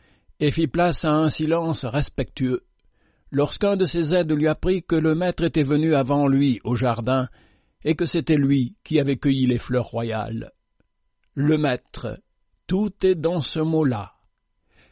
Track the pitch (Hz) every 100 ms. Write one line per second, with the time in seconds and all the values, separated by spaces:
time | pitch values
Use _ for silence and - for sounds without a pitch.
0 | _ _ _ - 147 156 151 170 175 -
1 | 160 151 156 - 156 165 165 - 120 139
2 | 135 - 127 - 127 127 _ _ _ _
3 | _ _ - 139 151 - 202 196 180 175
4 | 156 180 156 151 156 151 180 185 - 160
5 | 156 160 180 175 165 160 135 147 160 147
6 | 127 143 139 135 143 117 110 120 127 113
7 | 117 131 127 _ _ _ _ _ 147 156
8 | 170 170 139 147 139 139 123 - - 156
9 | 139 135 143 135 127 120 - 123 117 117
10 | 117 110 107 113 104 _ _ _ _ _
11 | _ _ _ - 147 156 147 127 _ -
12 | 110 107 _ _ _ _ - 180 208 -
13 | 190 175 156 175 - 160 160 160 147 104
14 | 98 _ _ _ _ _ _ _ _